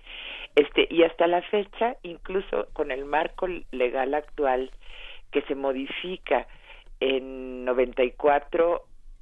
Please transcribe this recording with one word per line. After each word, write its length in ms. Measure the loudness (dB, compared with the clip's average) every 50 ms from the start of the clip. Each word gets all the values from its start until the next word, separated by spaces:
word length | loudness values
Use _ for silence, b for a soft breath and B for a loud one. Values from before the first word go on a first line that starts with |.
| B B B B B B B B B B B
Este, 320 | 4 4 4 4 2 2 4
y 140 | 6 4 4
hasta 240 | 4 4 2 2 4
la 140 | 4 2 0
fecha, 540 | 0 -2 -2 -2 -2 -2 -2 -2 -2 -2 -4
incluso 680 | -10 -14 -14 -12 -10 -4 -4 -4 -2 -2 -2 -4 -4 -4 -4
con 160 | -6 -4 -4
el 160 | -4 -6 -4
marco 420 | -2 0 0 0 -2 -4 -4 -4 -4 -4 -6 -8 -8
legal 440 | -2 0 0 2 2 0 0 2 0
actual 560 | -2 -2 -4 -4 0 2 2 2 2 -2 -4 -10 B B B B B B B B B B -2
que 120 | -2 -2 -2
se 100 | -2 -4
modifica 960 | -2 0 -2 -2 -2 -4 -6 -8 -8 -6 -6 -8 -8 0 2 2 2 2 B B B B B B B B B -6 -2
en 640 | 0 2 2 0 -2 -4 -10 -10 -10 -8 -8 -4 -2
noventa 400 | 0 2 4 2 2 4 2 2
y 80 | 2
cuatro 760 | 0 2 4 4 4 4 2 0 2 2 4 4 2 0 -4 -10 -20 -20 -18 -18 -18 -18